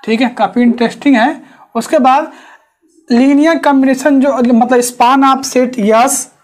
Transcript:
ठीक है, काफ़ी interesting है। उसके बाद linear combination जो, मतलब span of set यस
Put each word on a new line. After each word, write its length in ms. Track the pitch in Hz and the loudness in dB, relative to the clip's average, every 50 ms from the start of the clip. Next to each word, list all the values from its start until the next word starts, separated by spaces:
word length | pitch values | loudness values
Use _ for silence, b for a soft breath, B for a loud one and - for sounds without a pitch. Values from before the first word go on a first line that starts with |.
| - | -4
ठीक 160 | - 226 220 | -4 -2 -2
है, 80 | 262 233 | -2 -4
काफ़ी 320 | 247 - 214 190 - 240 | -2 -4 -4 -2 0 0
interesting 540 | 240 240 233 240 240 226 - - - 285 269 | 0 0 0 0 -2 -4 -4 -4 0 0 2
है। 260 | 226 220 285 285 277 B B B B B B _ | 2 2 0 -2 -6 B B B B B B _
उसके 240 | 233 233 - 320 311 | -10 -6 -2 -2 0
बाद 320 | 247 262 254 285 320 311 B B B B B B B B B _ _ _ _ _ _ _ | 2 2 2 0 -2 -6 B B B B B B B B B _ _ _ _ _ _ _
linear 460 | 247 233 262 277 285 277 294 330 330 - | 0 2 2 2 2 2 2 2 0 0
combination 640 | - 294 277 269 262 262 262 262 - 302 277 269 | 0 0 0 2 2 0 0 0 0 0 2 2
जो, 160 | 262 285 254 247 247 240 247 | 0 0 0 0 0 0 2
मतलब 260 | 226 247 240 254 247 | 0 2 2 0 0
span 560 | 240 240 - - 240 240 262 269 269 269 269 | 0 -2 -2 0 0 2 2 2 2 2 0
of 80 | 262 269 | 0 -4
set 320 | - - 254 254 247 254 - | -4 -2 -2 -2 -2 -4 -4
यस 520 | 202 208 214 226 240 269 - - - - _ _ | -2 0 2 2 2 0 -2 -6 -8 -12 _ _